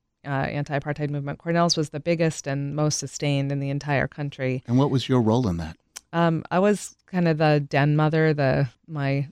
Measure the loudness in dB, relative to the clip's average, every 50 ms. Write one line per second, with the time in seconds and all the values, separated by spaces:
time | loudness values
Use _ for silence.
0 | _ _ _ _ -10 -6 -4 -4 -4 -2 -4 -4 -4 -4 -4 -4 -4 -4 -4 -4
1 | -4 -4 -4 -6 -6 -8 -10 -8 -4 -2 0 2 2 2 2 0 -2 -4 -6 -6
2 | -2 -2 0 2 0 0 -2 -4 -6 -6 -4 -4 -4 -4 -2 0 0 0 0 -2
3 | -6 -10 -8 -4 -2 0 0 0 0 -2 -2 -2 -2 -4 -4 -4 -4 -2 0 0
4 | 0 -2 -4 -6 -8 -8 -6 -4 -4 -4 -4 -4 -2 0 2 2 4 4 2 0
5 | 0 2 2 4 4 4 4 4 2 0 0 -2 -4 -8 -12 -16 _ _ _ -20
6 | -16 _ -2 0 2 2 2 0 -2 -2 0 2 2 2 2 0 -4 -10 -18 _
7 | _ _ -2 0 2 2 2 4 4 4 4 2 2 0 0 2 2 4 4 4
8 | 2 2 2 4 2 2 2 2 2 2 2 2 0 -2 -4 _ _ -12 -8 -4
9 | -2 -2 0 -2 -2 -4